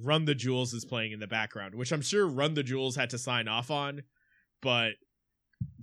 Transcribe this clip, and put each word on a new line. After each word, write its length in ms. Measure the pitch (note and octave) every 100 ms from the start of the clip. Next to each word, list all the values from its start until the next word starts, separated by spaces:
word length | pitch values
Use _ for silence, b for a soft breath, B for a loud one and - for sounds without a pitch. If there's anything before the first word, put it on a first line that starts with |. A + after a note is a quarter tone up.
Run 220 | A#2+ D#3+
the 100 | D#3
Jewels 380 | C#3 A#2+ B2+ B2
is 100 | A#2+
playing 280 | - A#2+ A2
in 80 | G#2+
the 60 | G#2
background, 480 | A2+ G#2+ A2 G2 G#2
which 160 | B2
I'm 80 | D#3
sure 240 | C3 G#3 F#3+
Run 280 | C3 D3
the 100 | D3+
Jewels 320 | C3 C3 C3 B2+
had 140 | B2
to 80 | A#2+
sign 280 | C3 A#2+ A2+
off 240 | A2+ B2
on, 320 | D3 C#3 C#3+ C#3 _ _ _ _ _
but 300 | C3+ A#2+ A2+ G#2 _ _ _ _ _ - - -